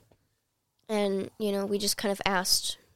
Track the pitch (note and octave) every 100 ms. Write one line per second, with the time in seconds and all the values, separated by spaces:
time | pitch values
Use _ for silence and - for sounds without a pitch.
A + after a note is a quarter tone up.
0 | _ _ _ _ _ _ _ _ _ A3
1 | G3+ G3 F#3+ - G#3+ G3 G3 G#3 G3+ -
2 | G#3 G3 - F#3+ F#3+ - - - _